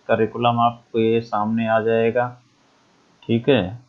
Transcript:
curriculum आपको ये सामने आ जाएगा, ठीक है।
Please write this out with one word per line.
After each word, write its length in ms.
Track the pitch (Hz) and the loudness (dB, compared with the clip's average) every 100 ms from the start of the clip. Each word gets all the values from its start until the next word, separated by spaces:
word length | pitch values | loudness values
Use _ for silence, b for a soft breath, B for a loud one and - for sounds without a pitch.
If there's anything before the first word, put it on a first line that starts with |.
| - | -2
curriculum 520 | 113 110 117 120 120 | 0 0 0 0 2
आपको 400 | 120 117 _ 113 | 0 -2 _ -2
ये 220 | 113 117 | 0 0
सामने 460 | 117 107 107 113 113 | -2 -4 -2 -2 0
आ 120 | 110 | 0
जाएगा, 600 | 110 113 113 120 123 - _ _ _ _ _ _ _ _ - | 2 2 2 0 -2 -6 _ _ _ _ _ _ _ _ -2
ठीक 220 | 117 120 | 0 2
है। 340 | 131 92 117 | 2 0 -6